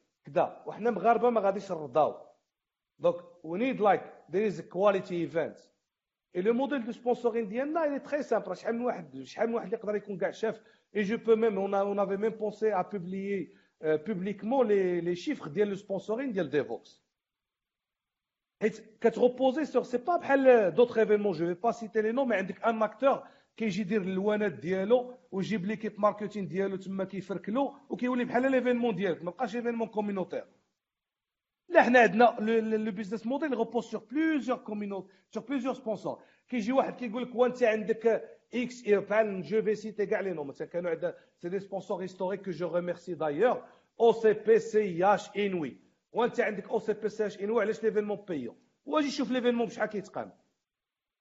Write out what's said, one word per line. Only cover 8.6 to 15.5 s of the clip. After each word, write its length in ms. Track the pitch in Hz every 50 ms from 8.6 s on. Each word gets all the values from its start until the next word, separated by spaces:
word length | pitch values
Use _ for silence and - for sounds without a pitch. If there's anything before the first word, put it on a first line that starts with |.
| - 214 233
من 100 | 233 247
واحد، 380 | 240 190 180 160 143 131 135 131
شحال 260 | - - - 220 233
من 60 | 233
واحد 100 | 220 -
اللي 120 | 185 226
يقدر 180 | - - 202 208
يكون 220 | 208 202 208 196
كاع 140 | 170 190 170
شاف. 300 | - - 220 220 208 - - _ _ _ _ _ -
Et 80 | 208 208
je 120 | 185 233
peux 200 | 220 - 220 226
même, 220 | 220 226 226 202
on 160 | 190 196 196 202
a, 120 | 196 196
on 120 | 202 202
avait 200 | 202 202 190 196
même 200 | 196 214 226 220
pensé 340 | - 214 208 - - 220 214
à 120 | 202 180 180
publier, 680 | 208 202 196 170 185 190 196 196 202 202 190 - - - _ _ _ _ _ 160
euh, 140 | 156 156
publiquement 680 | 151 151 214 220 175 185 208 196 196 196 220 269 277 240
les, 380 | 214 208 196 185 180 175 175
les 140 | 170 175 180
chiffres 340 | 175 - 302 277 - -
ديال 260 | 156